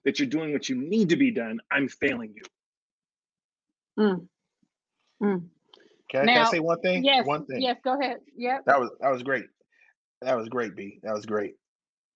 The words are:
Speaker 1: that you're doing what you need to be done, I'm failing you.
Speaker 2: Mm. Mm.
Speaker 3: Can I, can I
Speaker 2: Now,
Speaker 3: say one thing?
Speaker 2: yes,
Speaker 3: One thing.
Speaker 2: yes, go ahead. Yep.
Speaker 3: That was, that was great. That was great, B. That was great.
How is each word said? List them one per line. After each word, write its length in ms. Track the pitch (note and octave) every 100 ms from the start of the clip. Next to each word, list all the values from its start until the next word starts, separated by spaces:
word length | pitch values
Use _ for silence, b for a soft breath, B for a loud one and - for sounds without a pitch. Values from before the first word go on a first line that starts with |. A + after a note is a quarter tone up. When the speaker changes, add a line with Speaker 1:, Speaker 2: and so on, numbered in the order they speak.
Speaker 1:
that 140 | C3+ C3+
you're 100 | C#3
doing 240 | D3 D#3+
what 160 | C#3+ -
you 80 | B2+
need 340 | C#3+ G#3+ F#3+
to 60 | D#3+
be 140 | C3+
done, 300 | A#2+ A2+ A2+ -
I'm 180 | C#3 C3+
failing 460 | - C#3+ A#2 A2
you. 80 | G#2 - _ _ _ _ _ _ _ _ _ _ _ _ _ _ -
Speaker 2:
Mm. 280 | G#3+ F#3 F3+ _ _ _ _ _ _ _ _ -
Mm. 220 | G3+ F#3+ E3 _ _ - b b -
Speaker 3:
Can 120 | C3
I, 20 |
can 40 | C#3+
I 60 | -
Speaker 2:
Now, 80 | A3+
Speaker 3:
say 80 | E3+
one 220 | D#3+ E3
thing? 240 | F#3 F3+
Speaker 2:
yes, 200 | C#4 C4+ F#3+
Speaker 3:
One 200 | D3 C#3
thing. 160 | B3
Speaker 2:
yes, 140 | B3+ A#3+
go 140 | C4 C4+
ahead. 200 | C4 A#3+ - -
Yep. 280 | B3 C4 -
Speaker 3:
That 140 | C#3
was, 100 | A#2 -
that 100 | C3+
was 120 | B2+
great. 240 | B2 C3 F#2+ _ _ b b b _ -
That 140 | B2 B2+
was 120 | A2+
great, 260 | B2+ A2+ F#2
B. 220 | G2 -
That 120 | G#2
was 100 | G#2+
great. 300 | A2 G#2 F2 - _ _ _ _ _